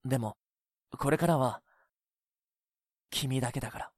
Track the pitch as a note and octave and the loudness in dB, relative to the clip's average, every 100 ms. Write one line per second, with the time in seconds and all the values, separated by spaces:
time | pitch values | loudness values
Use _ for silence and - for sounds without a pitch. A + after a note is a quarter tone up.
0 | B2+ B2+ A2 - _ _ _ _ _ - | -2 -2 -2 -8 _ _ _ _ _ -4
1 | C#3 D3 E3+ D#3+ B2+ - _ _ _ _ | 0 4 4 4 4 0 _ _ _ _
2 | _ _ _ _ _ _ _ _ _ _ | _ _ _ _ _ _ _ _ _ _
3 | _ - C#3 C3 A#2+ B2+ A2+ - - | _ -4 -2 -2 -2 -4 -8 -10 -12